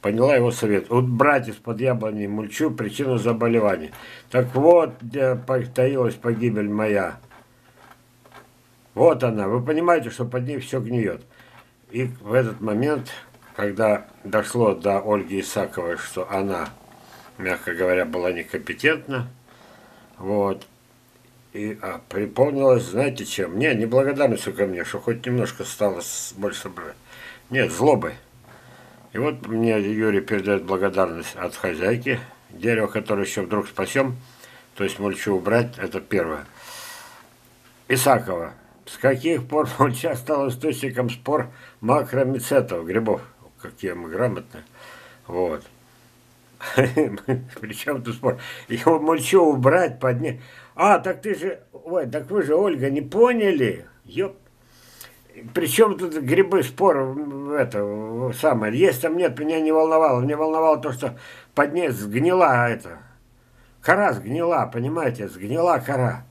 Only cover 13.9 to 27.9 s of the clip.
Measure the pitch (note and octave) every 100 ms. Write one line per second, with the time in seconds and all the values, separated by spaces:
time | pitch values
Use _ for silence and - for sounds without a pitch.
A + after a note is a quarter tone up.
13.9 | G#2 - - G2+ G#2+ G#2 A#2+ A2+ F#2+ G2+
14.9 | G2 G2+ G#2 F2 G2 G2 - F#2 - E2+
15.9 | E2+ - - F#2 G2 G2 F2+ D#2 - -
16.9 | - - - - - F#2 F2+ - E2+ F#2
17.9 | F2+ E2+ E2+ F2+ F2 D#2+ - - - D3
18.9 | D#3 - C3+ B2 - _ - - - -
19.9 | - - - F#2+ G#2 G2 - - _ _
20.9 | _ _ _ _ _ _ - G#2 G#2+ G2
21.9 | F2 - F#2+ G#2 - D3 C#3 C3+ B2 E2+
22.9 | G2 C#3 B2 G#2+ - F2+ F#2 D3+ A#2 A2+
23.9 | B2+ C3+ C#3 C#3 G#2+ - F2+ G2+ F2 E2+
24.9 | - - A#2+ B2 B2 G2+ - F#2+ - G#2
25.9 | F2+ E2+ - - F#2+ G2+ - - F2 E2
26.9 | - - - - - _ B2+ G2+ E2 C#3